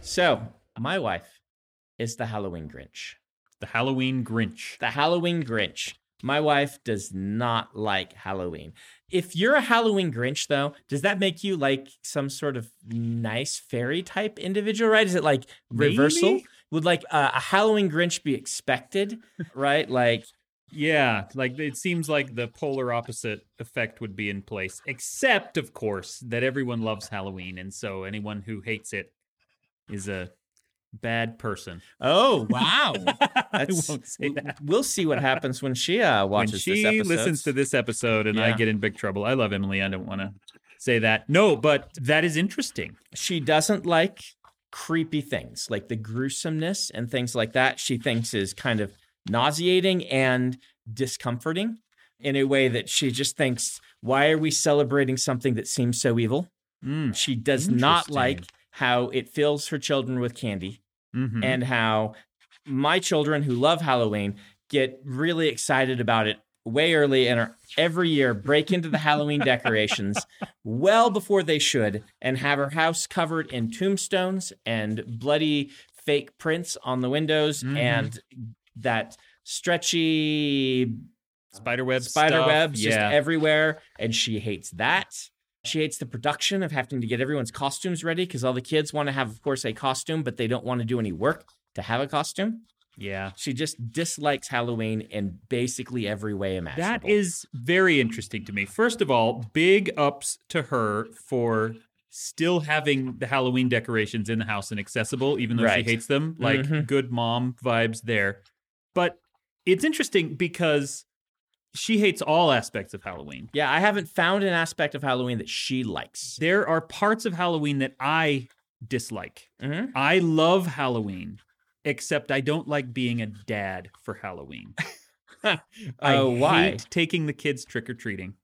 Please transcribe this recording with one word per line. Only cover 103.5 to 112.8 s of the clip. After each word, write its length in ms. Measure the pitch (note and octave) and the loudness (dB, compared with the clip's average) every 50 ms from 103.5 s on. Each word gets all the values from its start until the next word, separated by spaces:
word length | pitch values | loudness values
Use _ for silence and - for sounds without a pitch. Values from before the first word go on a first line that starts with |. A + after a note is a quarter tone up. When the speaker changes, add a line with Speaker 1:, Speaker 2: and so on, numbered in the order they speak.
| B2 C3 B2+ B2 | 4 4 4 4
Speaker 2:
decorations 600 | A#2+ A2+ A2+ - A#2 A2 G#2+ G2+ - A2+ G#2 G#2+ | 2 2 0 0 0 0 0 0 -2 -4 -2 -2
in 100 | A#2 A2 | -2 -2
the 60 | G#2+ | -2
house 240 | G#2 G#2+ G2+ G2 - | -2 -4 -6 -6 -6
and 80 | A2 G2+ | -8 -8
accessible, 600 | G2 - - B2 A2 - - B2 C3 C#3 D3 C3 | -8 -4 -4 -4 -2 -2 -2 0 0 0 0 0
even 180 | B2 A2 A#2 | 0 0 2
though 60 | A#2 A#2 | 2 4
Speaker 1:
Right. 220 | A2+ G2 F2 F2 | 4 4 4 2
Speaker 2:
she 60 | A#2 | 2
hates 160 | A2+ A2+ - | 0 -2 0
them. 280 | - C#3+ C#3 D3+ D#3+ D#3+ D3 | 0 0 0 0 -2 -4 -2
Like, 220 | B2 A2+ A2 C3 | 0 0 2 2
Speaker 1:
Mm-hmm. 200 | C3 C#3+ D#3 D3+ | 0 0 0 -2
Speaker 2:
good 300 | C3 A2+ C#3 C#3 C3 B2 | 0 2 0 0 0 0
mom 440 | A#2+ A#2+ A#2 A2+ A#2 A#2+ B2+ B2+ B2 _ - | -2 -2 0 0 0 0 -2 -4 -6 _ -2
vibes 380 | B2 A#2 A2+ A2+ A2+ A2+ A2+ - | 0 2 2 2 0 -2 -4 -4
there. 380 | A#2 A#2 G#2+ G2 G2 G2+ - _ _ _ _ _ _ _ _ _ _ _ | -2 0 2 2 0 -2 -6 _ _ _ _ _ _ _ _ _ _ _
But 260 | F3+ F3 E3+ F3 _ _ _ _ _ _ _ _ _ _ | 0 0 0 -2 _ _ _ _ _ _ _ _ _ _
it's 180 | F3 F#3 F#3+ A#3 | 2 2 2 2
interesting 520 | D#4 D#4 - C#4+ - - G3 E3 D#3 D#3 | -2 0 0 -2 2 2 0 0 0 -2
because 720 | C#3 F3+ E3+ E3+ - F3 D#3+ D3 D3 C#3 C#3 - - - _ _ _ _ _ _ _ _ _ _ _ _ _ _ | -4 -4 -4 -2 0 2 2 2 2 0 -2 -10 -14 -16 _ _ _ _ _ _ _ _ _ _ _ _ _ _
she 240 | - - - A3+ | -8 -2 2 2
hates 240 | G#3 G#3 G3+ E3+ - | 4 4 2 2 0
all 300 | - - D3+ E3 F3 D#3 | -2 2 4 4 6 6
aspects 420 | C3 A#2 A2 - - A2 | 4 4 2 -2 -8 -8